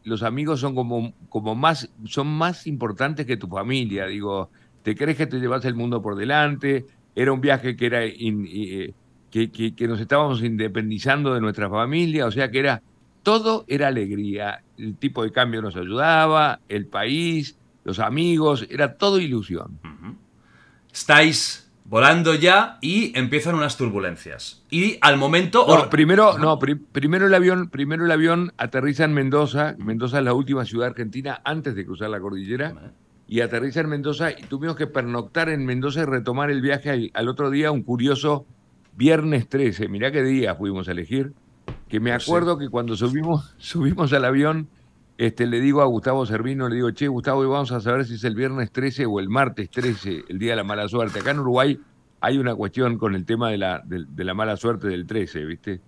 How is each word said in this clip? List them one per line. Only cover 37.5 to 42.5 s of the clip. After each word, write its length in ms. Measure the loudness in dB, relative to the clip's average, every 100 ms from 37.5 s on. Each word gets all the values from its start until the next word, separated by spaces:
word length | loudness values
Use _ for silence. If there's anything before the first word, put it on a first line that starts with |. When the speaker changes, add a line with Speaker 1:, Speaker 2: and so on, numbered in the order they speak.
| 2 2
Speaker 1:
un 100 | 0
curioso 640 | -2 0 2 2 0 -2 -4 _ _ _ _ 2
viernes 520 | 6 6 4 0 0
trece. 400 | 0 0 0 -4
Mirá 240 | -2 -2
qué 120 | 0
día 320 | 2 2 0 -2
fuimos 320 | -4 -4 -4
a 40 |
elegir. 420 | -8 -4 -2 -4 -8 _ _ -16 -16 -6
Que 120 | -2
me 120 | 0
Speaker 2:
Pues 120 | 0
sí. 80 | 0
Speaker 1:
acuerdo 260 | 2 2